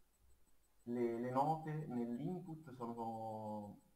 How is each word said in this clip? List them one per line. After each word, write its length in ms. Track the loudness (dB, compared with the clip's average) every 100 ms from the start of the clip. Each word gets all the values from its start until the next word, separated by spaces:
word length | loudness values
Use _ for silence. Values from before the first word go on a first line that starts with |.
| -20 _ -20 -20 -20 -20 -20 -12
le, 340 | -4 2 2 2
le 100 | 0
note 560 | 2 4 2 0 0 4
nell'input 840 | 4 4 0 0 -2 -4 -8 -10 -6
sono, 1040 | -4 -2 -2 -2 -4 -4 -4 -4 -6 -12 -18